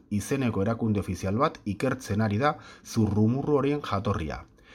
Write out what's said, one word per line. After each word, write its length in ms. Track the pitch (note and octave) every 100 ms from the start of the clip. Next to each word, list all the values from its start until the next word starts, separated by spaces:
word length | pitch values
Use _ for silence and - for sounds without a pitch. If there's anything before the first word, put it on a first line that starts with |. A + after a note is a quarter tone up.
| -
izeneko 520 | G#2 - C#3 B2 A#2+
erakunde 380 | A2+ A2+ A#2 G2+
ofizial 360 | F#2+ F2 F#2+ A2
bat 220 | D#3+ -
ikertzen 600 | G#2+ F2+ C3 F#2 - G#2 A2
ari 140 | G2+
da 100 | D3 D3 - -
zurrumurru 720 | - A#2 G2+ G2+ A2 C3 C#3+ C#3+
horien 220 | C3+ D3
jatorria. 600 | - G2+ G#2 F#2+ D#2 B1+ - - -